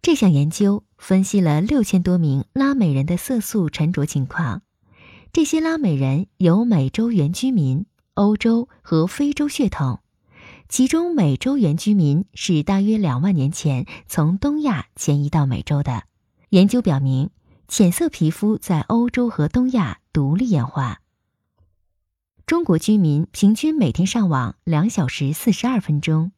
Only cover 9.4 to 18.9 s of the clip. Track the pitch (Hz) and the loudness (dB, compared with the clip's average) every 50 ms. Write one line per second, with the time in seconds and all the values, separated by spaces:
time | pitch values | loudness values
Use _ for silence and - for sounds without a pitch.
9.4 | 294 294 - - 277 190 - - 147 131 117 - _ _ _ _ _ _ _ - | -4 -4 -2 -2 -2 -2 -2 -2 -4 -4 -4 -6 _ _ _ _ _ _ _ -20
10.4 | - - - - _ - - - 254 262 - 320 339 349 339 294 185 147 139 - | -20 -20 -20 -20 _ -10 0 0 0 2 2 0 0 0 0 2 2 2 0 0
11.4 | - 254 277 285 226 156 147 165 - 208 208 202 165 143 143 160 196 _ _ - | -2 -2 0 2 2 0 0 0 0 0 2 2 4 2 2 0 -2 _ _ -12
12.4 | - - 180 151 147 - 196 196 196 208 220 220 202 160 123 123 147 202 196 160 | -4 -2 0 0 0 0 0 0 0 0 0 0 0 -2 -2 0 0 0 0 0
13.4 | 131 139 170 - - 156 135 123 127 - - - - - - - 156 156 180 196 | 0 -2 -4 -2 -4 -2 -2 -2 -6 -8 -12 -20 -18 -8 -2 0 0 0 0 0
14.4 | - 285 294 302 302 285 208 139 - _ _ - - - 147 143 143 147 - 160 | -2 -2 -2 -2 -2 -2 -2 -2 -6 _ _ -8 -2 -2 0 0 0 0 0 0
15.4 | 143 135 123 - - - 151 143 143 - 127 113 - _ _ _ _ _ _ _ | 0 0 -2 -4 -4 -4 -4 -2 -2 -4 -6 -8 -8 _ _ _ _ _ _ _
16.4 | _ _ - 180 185 202 240 247 226 196 147 135 139 135 131 131 143 - _ _ | _ _ 4 4 4 6 2 0 0 0 0 0 0 0 0 0 -2 -4 _ _
17.4 | _ _ _ _ _ _ - - 214 175 175 - 339 320 - - 165 156 165 - | _ _ _ _ _ _ 0 2 2 2 4 0 -2 -4 -2 -2 -2 -2 -2 -2
18.4 | - 208 220 - - - 190 156 - _ | -2 -2 -2 -2 -4 -4 -4 -4 -2 _